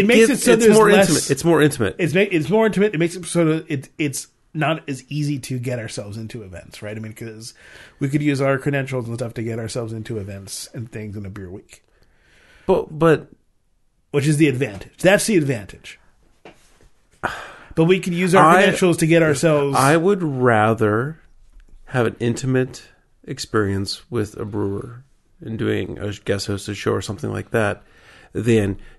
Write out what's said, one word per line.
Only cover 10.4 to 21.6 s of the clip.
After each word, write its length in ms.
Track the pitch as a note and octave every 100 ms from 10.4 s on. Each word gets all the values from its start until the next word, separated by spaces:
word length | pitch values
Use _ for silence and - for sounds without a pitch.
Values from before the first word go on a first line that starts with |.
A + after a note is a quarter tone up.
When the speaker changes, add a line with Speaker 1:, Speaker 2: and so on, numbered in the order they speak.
| F#2+ - -
Speaker 2:
and 200 | C#3+ A2
things 260 | A2+ G#2+ G#2
in 80 | G2+
a 60 |
beer 180 | G#2 F#2
week. 340 | G2+ - - _ _ _ _ _ _ _ _ -
Speaker 1:
But, 320 | F#3+ - D3+
but 320 | E3 C#3+ - _ _ _ _ _ _ _ _
Speaker 2:
Which 160 | D3 C#3
is 100 | D3
the 120 | D3+
advantage. 480 | B2+ C3+ F#2+ - -
That's 260 | F3 G3+ -
the 100 | G3
advantage. 640 | C#3 A#2+ F#2+ - - - _ _ _ _ - _ _ _ _ _ _ - - - - - - -
But 100 | E3
we 140 | F#3+
could 140 | F#3+
use 220 | E3+ F#3 F#3+
our 100 | D#3
Speaker 1:
I, 80 | F3+
Speaker 2:
credentials 400 | G3 - F#3 D#3+
to 100 | D#3+
get 160 | E3
ourselves 520 | D#3+ C3+ E3 D3 C#3 C3
Speaker 1:
I 220 | C3+ E3
would 240 | F3 G3
rather 960 | D#3+ C3 B2 A2 A2 A2 G#2+ G#2+ C#3 D#3+ _ _ - -